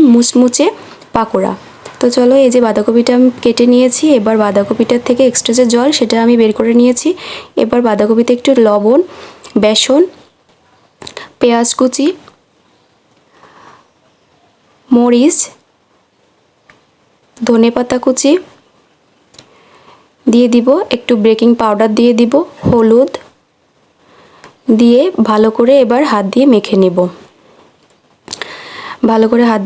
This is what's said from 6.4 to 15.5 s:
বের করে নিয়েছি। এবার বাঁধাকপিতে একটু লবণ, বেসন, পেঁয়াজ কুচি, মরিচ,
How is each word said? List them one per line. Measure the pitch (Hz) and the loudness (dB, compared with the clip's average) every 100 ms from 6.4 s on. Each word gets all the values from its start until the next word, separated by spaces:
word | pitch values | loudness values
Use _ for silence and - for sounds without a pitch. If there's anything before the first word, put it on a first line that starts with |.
বের | 220 214 | 2 0
করে | 226 | 0
নিয়েছি। | 233 240 247 311 370 - - - - | 2 2 0 -4 -6 -8 -18 -12 -6
এবার | 226 247 240 | -2 -2 0
বাঁধাকপিতে | 202 214 226 240 247 | 0 0 0 0 0
একটু | 269 254 220 | 0 2 2
লবণ, | 208 208 269 370 - - - - 226 | 2 0 0 -2 -6 -20 -20 -8 -2
বেসন, | 208 220 - 277 359 - _ _ _ _ _ _ _ - - - - - | 0 0 0 0 0 -4 _ _ _ _ _ _ _ -20 -20 -20 -20 -4
পেঁয়াজ | 247 233 233 - | -2 0 -2 -2
কুচি, | 254 - 285 - - _ _ _ _ _ _ _ _ _ _ _ - - - - _ _ _ _ _ _ _ _ _ _ - | -2 -2 -4 -6 -12 _ _ _ _ _ _ _ _ _ _ _ -20 -20 -20 -20 _ _ _ _ _ _ _ _ _ _ -2
মরিচ, | 240 240 240 285 - - | 0 2 2 0 0 -6